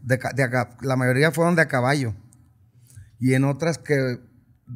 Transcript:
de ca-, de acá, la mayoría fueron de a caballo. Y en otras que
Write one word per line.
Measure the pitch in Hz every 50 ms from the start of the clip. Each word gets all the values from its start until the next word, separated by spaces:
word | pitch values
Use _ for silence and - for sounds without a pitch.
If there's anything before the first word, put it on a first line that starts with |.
| -
de | 117 131 127
ca-, | - - -
de | 127 135
acá, | 120 123 127 117 - - -
la | 135 135 131
mayoría | 127 127 127 127 131 147 165
fueron | 135 165 165 170 180
de | 160 160
a | 151
caballo. | 143 127 120 127 147 147 131 113 101 - - - _ - _ _ _ _ _ _ _ _ _ - - - - - _ -
Y | 120 127 131
en | 131 135
otras | 139 143 139 165 170 156 -
que | - - 147 139 131 127 120 - - - _ _ _ _ _ _ _ - 123